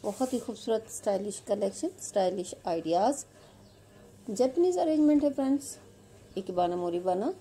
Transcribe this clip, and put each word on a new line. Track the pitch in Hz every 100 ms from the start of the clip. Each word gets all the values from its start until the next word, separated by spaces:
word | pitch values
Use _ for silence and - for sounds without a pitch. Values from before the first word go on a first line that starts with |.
बहुत | 220 202 254
ही | 240
खूबसूरत | 214 214 - 220 220
स्टाइलिश | - - 196 208 196 -
कलेक्शन, | 208 196 196 339 -
स्टाइलिश | - 208 185 190 180 - -
आइडियाज़, | 165 160 170 220 285 - - - - - - - - - - -
जापानीज | 202 262 262 359 359
अरेंजमेंट | 320 311 302 294
है | 285
फ्रेंड्स, | 277 269 277 - - - - - - - -
इकेबाना | 196 180 175 175
मोरीबाना। | 175 170 185 185 240 381